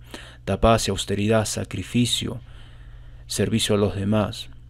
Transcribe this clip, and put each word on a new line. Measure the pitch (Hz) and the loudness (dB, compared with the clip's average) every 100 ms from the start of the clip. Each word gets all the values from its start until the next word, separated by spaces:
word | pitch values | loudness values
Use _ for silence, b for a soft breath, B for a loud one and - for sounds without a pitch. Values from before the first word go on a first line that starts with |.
| B B B B - | B B B B -4
Tapasya, | 98 113 113 - | 4 6 6 2
austeridad, | 98 - 101 104 110 104 | -2 -2 0 4 4 2
sacrificio, | - 101 - - 120 120 - 110 123 b b b b b b b b - | -2 -6 -6 -2 2 2 0 -4 -6 b b b b b b b b -6
servicio | - 95 113 - 104 | 0 2 2 4 4
a | |
los | 101 98 | 2 0
demás, | 98 107 104 - - - | 2 2 2 -2 -12 -16